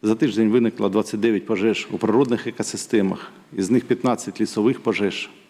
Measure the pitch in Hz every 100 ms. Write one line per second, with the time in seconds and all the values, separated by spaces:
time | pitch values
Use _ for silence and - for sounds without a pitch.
0 | 107 113 147 104 110 117 117 - 104 101
1 | 104 104 113 104 - 104 107 101 - 107
2 | 107 107 139 117 - - 107 104 - 110
3 | 95 92 - - _ 104 95 123 - 120
4 | 131 117 - - 110 - 107 117 - 92
5 | 101 - - - _